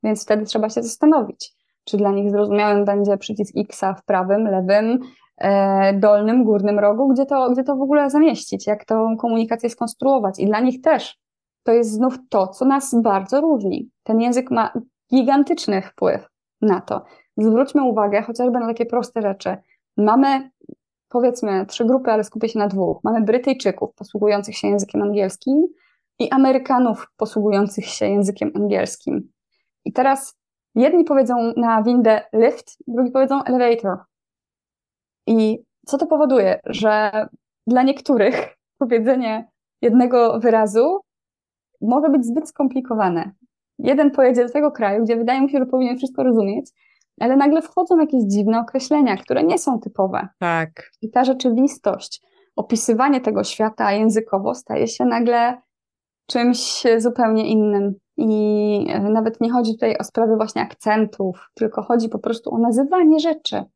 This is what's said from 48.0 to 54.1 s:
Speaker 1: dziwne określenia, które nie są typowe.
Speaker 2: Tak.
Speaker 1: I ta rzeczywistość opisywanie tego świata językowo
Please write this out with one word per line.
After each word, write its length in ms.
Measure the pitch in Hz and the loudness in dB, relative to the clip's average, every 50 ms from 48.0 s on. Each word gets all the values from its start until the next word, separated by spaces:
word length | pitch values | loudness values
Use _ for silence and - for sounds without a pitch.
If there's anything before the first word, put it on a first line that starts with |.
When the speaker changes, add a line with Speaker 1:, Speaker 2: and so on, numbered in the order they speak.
| 311 302 277 254 226 | 2 2 2 0 0
Speaker 1:
dziwne 360 | 196 196 208 208 208 226 226 | 2 0 0 2 2 0 -2
określenia, 580 | 233 226 - 262 262 - 302 302 285 240 196 196 | -2 -4 -6 -6 -2 0 2 2 2 2 0 -4
które 260 | - _ - - - | -4 _ -2 0 0
nie 140 | 330 370 339 | 0 0 0
są 220 | - - 254 220 | -2 -2 -4 -4
typowe. 480 | - - - - 190 190 185 - 196 190 _ _ | -6 -10 -4 -2 -2 -2 -2 -6 -8 -10 _ _
Speaker 2:
Tak. 300 | 185 170 165 165 160 160 _ - - - _ _ | -4 -2 -2 -2 -2 -4 _ -20 -20 -20 _ _
Speaker 1:
I 80 | - 220 | -14 -2
ta 140 | - 247 262 | 0 2 2
rzeczywistość 1000 | 254 262 262 254 254 226 233 262 285 277 - _ 208 190 196 - - - - _ _ _ _ _ _ _ | 2 0 0 0 0 2 2 2 0 0 -2 _ -4 -4 -4 -8 -16 -18 -20 _ _ _ _ _ _ _
opisywanie 680 | - 214 - 240 220 - - 226 220 254 294 285 254 | -8 -4 -2 -4 -4 0 0 0 2 2 2 0 0
tego 220 | 254 226 214 196 185 | 0 -2 -2 -2 -4
świata 480 | - - - 214 220 220 - 226 208 | -6 -4 -4 -4 -4 -2 -2 -2 -2
językowo 640 | 196 208 220 220 | 0 2 0 2